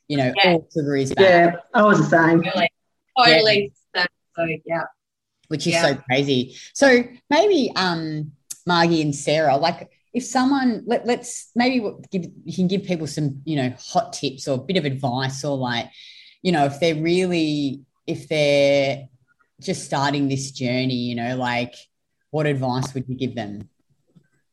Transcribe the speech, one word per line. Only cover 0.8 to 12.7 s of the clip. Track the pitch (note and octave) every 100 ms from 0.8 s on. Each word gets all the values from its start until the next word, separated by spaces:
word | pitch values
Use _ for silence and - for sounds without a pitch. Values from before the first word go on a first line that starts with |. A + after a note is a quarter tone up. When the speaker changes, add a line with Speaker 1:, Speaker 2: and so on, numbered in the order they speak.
| C#3+ C#3
Speaker 1:
is | C3+
bad." | - F#3+ F3 E3+
Speaker 3:
Yeah, | F3 - A#3+
I |
was | G#3 D#3+
the | D3+
same. | E3 E3 E3
Speaker 2:
Really? | E3+ - - - _ _ _ -
Speaker 1:
Yeah. | A#3+
Speaker 2:
Totally. | - G#3+ G#3 G3+ - _ F#3
So, | F3 - _ - E3 D3+ E3
yeah. | E3 D#3+ - _ _ _ _ _
Speaker 1:
Which | D3+ F3
is |
Speaker 2:
Yeah. | E3
Speaker 1:
so | E3 C3+
crazy. | - C3 C#3+ C3 B2 - -
So | - C#4 B3 B3 - -
maybe, | D4 G#4 F4+ A#3 -
um, | F#3 E3 D#3+ D3+ D3+ - - - -
Margie | F3 E3+ E3
and | D3+ C#3+
Sarah, | - D3+ D3+ C#3
like, | E3 F3 - _ _
if | B3
someone, | - C4 C4 C#4 B3+ G#3+ -
let, | A3+ A3
let's | A#3+ - - - A#3
maybe | B3 C4
w-, | G3+ D3 -
give, | F#3+ E3 - -
you |
can | E3
give | F3+